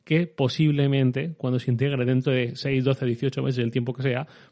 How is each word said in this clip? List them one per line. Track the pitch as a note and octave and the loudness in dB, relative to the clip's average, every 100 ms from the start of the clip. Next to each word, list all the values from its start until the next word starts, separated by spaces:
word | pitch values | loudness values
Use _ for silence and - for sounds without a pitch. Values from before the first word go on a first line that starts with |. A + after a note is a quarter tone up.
que | - D#3 E3+ | 0 0 0
posiblemente, | - C3 - D3+ C#3+ C#3 C#3 B2+ C3 D#3+ D#3 | 0 0 2 2 4 2 4 2 0 -6 -6
cuando | B2+ B2+ | -2 -2
se | C3 | 0
integre | A#2+ C#3 C3+ | 0 0 0
dentro | B2 B2+ C3+ | 0 2 2
de | B2+ A#2+ C3 | 0 -2 -4
seis, | C#3 C3+ | -2 0
doce, | C3 C3 B2+ | 0 0 -2
dieciocho | A#2 C#3 C3+ | -2 -2 -2
meses, | C3+ B2+ | -2 0
el | A#2 | -2
tiempo | B2+ A#2+ | -2 -4
que | B2 | -4
sea, | C3+ B2 D3 - - | -2 -2 -6 -14 -6